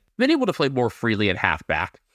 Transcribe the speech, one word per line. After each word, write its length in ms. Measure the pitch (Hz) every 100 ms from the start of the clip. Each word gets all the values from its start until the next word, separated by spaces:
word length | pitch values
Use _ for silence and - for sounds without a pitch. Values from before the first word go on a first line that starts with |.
| _ -
been 140 | 262
able 160 | 320 240
to 60 |
play 160 | - 143
more 220 | 131 120
freely 380 | - 117 104 104
at 80 | 90
halfback. 640 | 95 76 - 78 90 - _